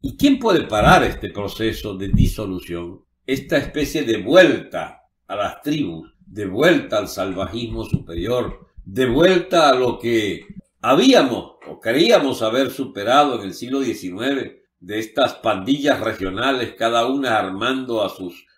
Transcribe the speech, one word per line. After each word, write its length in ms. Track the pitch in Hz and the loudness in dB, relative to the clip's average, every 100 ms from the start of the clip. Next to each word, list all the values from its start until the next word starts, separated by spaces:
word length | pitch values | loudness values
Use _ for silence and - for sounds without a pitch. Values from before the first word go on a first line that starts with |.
¿Y 160 | - - | -10 0
quién 220 | 285 269 | 2 4
puede 240 | 226 165 | 2 0
parar 400 | 120 104 123 175 | 2 2 6 6
este 260 | 113 - 101 | 4 -4 -8
proceso 680 | - 98 - 110 - 107 95 | -6 -8 -4 -4 -4 -10 -8
de 120 | 98 | -2
disolución? 920 | 92 - - 101 90 - 85 85 98 _ _ - | 4 4 2 -6 -8 -8 -10 -10 -14 _ _ -6
Esta 300 | 135 - 147 | -6 -2 -2
especie 480 | 135 147 143 156 | -2 -6 -4 -4
de 140 | 120 104 | -2 -2
vuelta 840 | 95 175 170 - - 90 - - _ _ _ | 4 6 6 4 -4 -10 -10 -14 _ _ _
a 80 | |
las 260 | 98 98 - | -4 -4 -6
tribus, 540 | 143 156 95 82 - _ | -6 -4 -4 -6 -16 _
de 220 | - 101 98 | -16 -10 -6
vuelta 520 | 98 160 - - 107 | 2 4 2 0 -4
al 100 | 95 | -4
salvajismo 760 | - 95 95 95 117 110 113 | -6 -6 -4 -6 -6 -8 -8
superior, 840 | 101 - - 82 98 123 107 - - - | -4 -6 -4 -8 -4 -2 -4 -10 -18 -20
de 220 | - 98 127 | -10 -2 0
vuelta 640 | 123 180 180 170 175 147 | 4 4 4 2 4 4
a 40 | |
lo 240 | 127 123 - | 4 0 -2
que 480 | 117 117 104 82 - - _ _ | -2 0 0 -6 -12 -20 _ _
habíamos 760 | 117 143 254 240 135 104 - _ - | 2 4 6 6 4 -2 -8 _ -20
o 140 | 80 | -8
creíamos 600 | 110 131 180 202 139 117 | -2 2 6 4 4 -2
haber 280 | 110 123 135 | 0 0 -2
superado 680 | - 110 95 101 139 143 117 | -4 -10 -6 2 4 4 0
en 80 | 98 | -6
el 60 | |
siglo 260 | - 123 135 | -10 -6 -2
diecinueve, 840 | 123 104 90 92 127 139 113 - _ _ | -2 -4 -8 -6 -4 -4 -6 -14 _ _
de 220 | 90 107 | -8 -8
estas 340 | 113 - 123 | -6 0 0
pandillas 680 | - 113 98 98 143 143 123 | 0 -4 -4 -2 0 2 0
regionales, 720 | 110 98 95 98 127 131 117 - | -2 -4 -6 -2 -2 -2 -4 -4
cada 280 | 117 117 120 | 0 2 0
una 320 | 139 131 110 | 0 0 0
armando 680 | 98 95 117 131 127 113 | -2 -4 -4 -4 -4 -4
a 40 | 98 | -4
sus 380 | - 92 - _ | -6 -12 -14 _